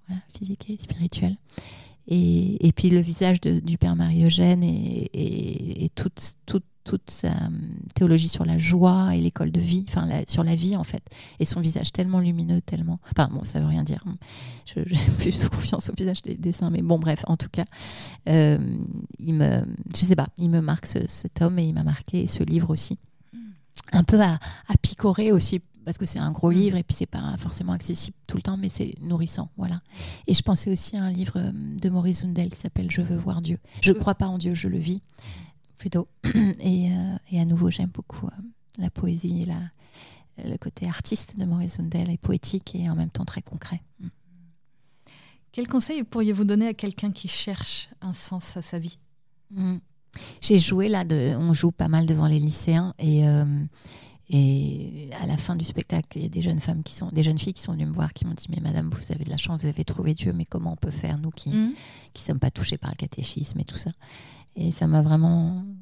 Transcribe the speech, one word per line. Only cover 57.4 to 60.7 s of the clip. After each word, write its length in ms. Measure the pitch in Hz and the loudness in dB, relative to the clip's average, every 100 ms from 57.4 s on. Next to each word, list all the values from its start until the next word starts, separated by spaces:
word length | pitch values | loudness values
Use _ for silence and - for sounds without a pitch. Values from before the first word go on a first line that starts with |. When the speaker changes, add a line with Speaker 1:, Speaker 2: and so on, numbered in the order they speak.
| - | -2
Speaker 1:
qui 80 | 180 | -6
sont 100 | - | -6
venues 140 | 160 151 | -4 -4
me 60 | |
voir, 200 | 165 156 | -2 -4
qui 140 | - - | -4 -6
m'ont 80 | |
dit : « 120 | - - | -6 -8
Mais 100 | - | -6
madame, 300 | - 160 160 | -4 -2 -2
vous 220 | - - | -4 -6
avez 120 | 156 | -8
de 60 | 156 | -6
la 60 | 147 | -6
chance, 260 | - 160 | -4 -2
vous 60 | 147 | -2
avez 160 | 143 | -4
trouvé 300 | 156 - - | -4 -4 -2
Dieu, 180 | 160 - | -2 -2
mais 120 | 175 | -2
comment 280 | 165 175 165 | -4 -4 -6